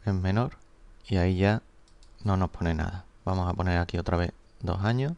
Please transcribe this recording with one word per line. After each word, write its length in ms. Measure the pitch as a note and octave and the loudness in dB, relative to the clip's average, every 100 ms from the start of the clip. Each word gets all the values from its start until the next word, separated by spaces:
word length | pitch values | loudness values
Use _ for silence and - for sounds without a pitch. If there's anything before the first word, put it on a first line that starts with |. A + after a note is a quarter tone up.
es 100 | G#2+ | -2
menor, 420 | F#2+ F#2 G#2 C3+ - - - - - | 0 2 0 -2 -6 -20 -20 -20 -18
y 120 | - F#2+ | -2 2
ahí 220 | F2+ F#2 | 2 4
ya 240 | G2 A2 - - - - - - | 4 2 -2 -20 -20 -20 -20 -6
no 140 | G#2 F#2+ | 0 2
nos 140 | F2+ | 0
pone 240 | - E2+ | 0 -2
nada. 320 | D#2+ E2+ F2+ - - | 0 -2 -6 -12 -10
Vamos 260 | - F#2 F2+ | -4 -2 0
a 40 | |
poner 240 | F2+ F2+ F2 | 0 0 0
aquí 200 | F2 F2 | 0 -2
otra 180 | - E2+ | 0 0
vez 160 | F2 - - - | 0 -4 -18 -8
dos 240 | F2 F2+ | -4 -2
años. 300 | G#2 B2 C#3 | 0 0 -2